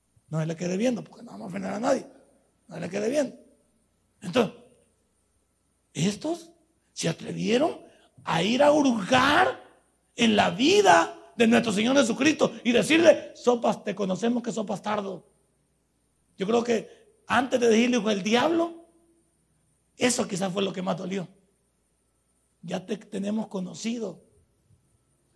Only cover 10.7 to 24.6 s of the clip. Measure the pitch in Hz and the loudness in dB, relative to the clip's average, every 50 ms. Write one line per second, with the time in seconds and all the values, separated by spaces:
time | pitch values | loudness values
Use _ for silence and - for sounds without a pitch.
10.7 | 403 415 392 359 339 330 330 - - - - - - - 233 226 233 226 - - | 4 6 6 6 6 6 4 0 -4 -14 -20 -8 -2 2 4 4 4 4 2 0
11.7 | 180 202 220 247 277 285 240 214 - - 269 311 285 - - - - - - 240 | -2 0 0 2 4 4 4 2 2 2 2 2 2 2 0 -2 -2 -4 -2 0
12.7 | 240 220 185 - 311 330 339 311 262 - - - - - - 240 247 233 240 233 | 2 2 2 4 4 6 6 6 6 4 2 -12 -10 -2 0 0 0 2 0 -2
13.7 | - - - 214 185 202 202 185 185 - 226 233 247 233 233 233 180 220 202 214 | -2 -2 -6 -8 -6 -4 -4 -4 -4 -2 -2 -2 -2 -2 -4 -6 -8 -8 -6 -6
14.7 | 202 - - 208 214 208 196 190 185 156 - _ _ _ _ _ _ _ _ _ | -8 -8 -6 -6 -6 -6 -6 -8 -12 -14 -16 _ _ _ _ _ _ _ _ _
15.7 | _ _ _ _ _ _ _ _ _ _ _ _ _ - 190 202 233 240 226 233 | _ _ _ _ _ _ _ _ _ _ _ _ _ -8 -4 0 0 0 0 0
16.7 | 226 202 - - - - _ _ _ _ _ - 196 240 269 247 285 233 240 233 | -2 -2 -4 -8 -18 -20 _ _ _ _ _ -2 0 0 0 0 0 2 2 4
17.7 | 214 226 247 247 247 240 190 214 208 196 180 214 226 247 285 320 339 330 339 339 | 4 4 4 2 0 0 0 -2 -4 -2 -2 0 0 2 2 2 0 0 -2 -4
18.7 | - - - _ _ _ _ _ _ _ _ _ _ _ _ _ _ _ _ _ | -6 -14 -20 _ _ _ _ _ _ _ _ _ _ _ _ _ _ _ _ _
19.7 | _ _ _ _ _ - 240 247 240 240 202 180 196 165 196 185 175 202 196 190 | _ _ _ _ _ -2 -2 0 0 0 -4 -4 -4 -6 -4 -4 -4 -4 -4 -4
20.7 | 180 190 180 190 180 - 185 180 196 196 165 - _ _ _ _ _ _ _ _ | -4 -6 -6 -6 -6 -6 -6 -8 -6 -8 -8 -10 _ _ _ _ _ _ _ _
21.7 | _ _ _ _ _ _ _ _ _ _ _ _ _ _ _ _ _ _ - 170 | _ _ _ _ _ _ _ _ _ _ _ _ _ _ _ _ _ _ -12 -10
22.7 | 185 185 - - 214 - - - - 190 196 208 214 220 214 - - 185 185 - | -10 -10 -8 -8 -10 -12 -12 -12 -10 -8 -6 -6 -6 -6 -6 -8 -8 -10 -10 -10
23.7 | 165 - - 226 240 233 214 190 - - _ _ _ _ _ _ _ _ | -10 -10 -8 -8 -6 -6 -8 -10 -12 -14 _ _ _ _ _ _ _ _